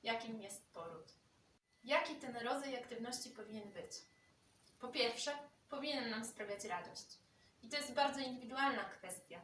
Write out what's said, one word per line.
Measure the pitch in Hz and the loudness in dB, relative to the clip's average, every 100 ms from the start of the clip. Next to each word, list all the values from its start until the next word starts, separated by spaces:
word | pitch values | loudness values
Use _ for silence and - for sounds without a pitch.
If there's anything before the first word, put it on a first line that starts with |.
jakim | 233 226 233 220 | 0 -2 -2 -6
jest | 196 - - | -8 -10 -12
poród. | 175 165 160 160 - _ _ _ _ _ _ | -12 -10 -10 -14 -20 _ _ _ _ _ _
Jaki | 233 302 - | 4 4 6
ten | 302 262 240 | -2 -6 -2
rodzaj | 233 277 277 247 | 2 2 2 -4
aktywności | 240 233 240 247 240 | -4 -4 -2 -2 -4
powinien | 220 214 214 202 | -8 -8 -6 -6
być? | 175 - - - - - - - - - - | -8 -8 -10 -12 -20 -20 -20 -20 -20 -20 -10
Po | 240 | -4
pierwsze, | 269 233 247 294 285 294 - _ | 4 4 6 0 0 -4 -16 _
powinien | 277 294 269 233 | -2 0 0 0
nam | 220 | 0
sprawiać | 233 - 208 202 | -2 -4 -4 -2
radość. | 214 175 147 - - - - - - - | -2 -2 -4 -10 -12 -16 -20 -20 -20 -18
I | 226 | -4
to | 294 | -2
jest | 269 | 0
bardzo | 262 277 269 | 6 6 6
indywidualna | 262 247 233 269 269 226 | -2 -2 -4 4 6 6
kwestia | 190 - 185 180 - 175 | -2 -6 -8 -8 -8 -14